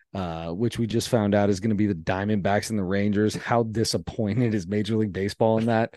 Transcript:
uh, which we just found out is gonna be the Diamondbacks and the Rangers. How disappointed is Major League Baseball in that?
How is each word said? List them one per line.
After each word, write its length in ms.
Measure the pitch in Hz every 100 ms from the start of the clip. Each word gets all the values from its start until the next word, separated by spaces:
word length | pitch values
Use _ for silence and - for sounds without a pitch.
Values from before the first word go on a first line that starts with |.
| _
uh, 340 | 98 90 82 82
which 260 | 87 117 -
we 80 | 113
just 240 | 113 -
found 240 | 120 104
out 160 | 104 101
is 100 | 95
gonna 140 | 110
be 140 | 104 104
the 60 |
Diamondbacks 760 | 87 80 95 104 107 95 101 -
and 80 | 110
the 60 |
Rangers. 500 | 92 98 104 101 107
How 300 | - - 120
disappointed 880 | 113 107 107 107 - - 104 107 120
is 120 | 107 85
Major 300 | 104 104 113
League 160 | 107
Baseball 460 | 92 101 - 113 113
in 80 | 113
that? 280 | 113 113